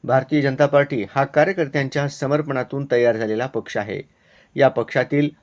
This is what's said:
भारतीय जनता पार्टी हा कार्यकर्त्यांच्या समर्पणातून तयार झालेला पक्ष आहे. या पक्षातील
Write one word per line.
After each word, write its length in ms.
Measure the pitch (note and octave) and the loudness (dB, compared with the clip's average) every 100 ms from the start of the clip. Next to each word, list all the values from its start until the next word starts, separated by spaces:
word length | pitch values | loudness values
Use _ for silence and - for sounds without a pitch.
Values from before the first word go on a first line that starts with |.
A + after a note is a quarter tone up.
भारतीय 380 | B2+ C3 C3 D3+ | 2 0 2 0
जनता 240 | C#3 C3 C#3+ | 0 2 4
पार्टी 400 | C#3+ C#3+ C3 G2 - | 4 2 -2 -4 -2
हा 100 | C3+ | 0
कार्यकर्त्यांच्या 840 | - D#3+ F#3 D3 D3 C3+ C#3+ C#3+ | 2 2 0 -2 -2 -2 -2 -4
समर्पणातून 760 | - C3+ D3 D3+ C3+ B2 C#3 C#3 | -4 -2 -2 -2 -4 -4 -6 -2
तयार 240 | A#2+ A#2+ A2 | 2 2 2
झालेला 300 | A2 A2 C3 | -2 -2 -4
पक्ष 320 | A2+ - A#2 | -6 -6 -8
आहे. 240 | G#2 G2 - _ _ _ _ - | -6 -8 -12 _ _ _ _ 2
या 120 | C3+ | 2
पक्षातील 640 | B2+ A2+ C3+ B2+ C#3+ D3 - | 2 -2 -2 0 0 -2 -4